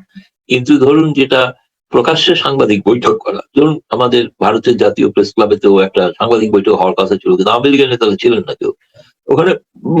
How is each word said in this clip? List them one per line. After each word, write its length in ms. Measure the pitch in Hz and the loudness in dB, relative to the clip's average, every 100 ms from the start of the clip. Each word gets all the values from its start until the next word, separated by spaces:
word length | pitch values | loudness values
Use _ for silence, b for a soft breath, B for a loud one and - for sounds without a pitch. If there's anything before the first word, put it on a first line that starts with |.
| _ 196 B _ _ | _ -20 B _ _
কিন্তু 260 | 127 123 143 | -4 2 2
ধরুন 360 | 131 151 160 | 4 2 2
যেটা 280 | 139 135 131 127 - _ _ _ | 0 0 0 0 -4 _ _ _
প্রকাশ্যে 400 | 127 120 156 170 170 | 0 0 0 0 0
সাংবাদিক 440 | 139 139 117 104 101 | -2 -2 0 0 0
বৈঠক 300 | 123 - - | 0 0 -2
করা, 240 | - - - 139 | -4 -10 -4 0
ধরুন 240 | 151 156 - | 0 0 -6
আমাদের 340 | 113 123 123 113 - | -2 0 0 -2 -2
ভারতের 340 | 98 110 - 120 | -2 -2 -2 0
জাতীয় 300 | 101 - - | 0 0 0
প্রেস 200 | - 98 | 0 -2
ক্লাবেতেও 420 | - 104 104 101 98 | 0 0 2 2 2
একটা 240 | 95 - 90 - | 2 0 -2 -2
সাংবাদিক 320 | 113 113 110 | -2 0 0
বৈঠক 240 | 101 98 85 | 0 0 0
হওয়ার 180 | 92 90 | 0 -2
কথা 160 | 95 95 | -2 -2
ছিল, 140 | 92 | 0
কিন্তু 220 | 92 95 | 0 2
আওয়ামী 180 | 117 139 | 0 0
লীগের 200 | 139 131 | 2 0
নেতারা 260 | 120 110 98 | 0 -2 -2
ছিলেন 220 | 123 110 - | -2 -4 -4
না 60 | |
কেউ। 180 | - - - b b b _ - | -8 -8 -8 b b b _ -4
ওখানে 240 | 156 180 - - - - 165 | 0 0 -2 -6 -14 -4 2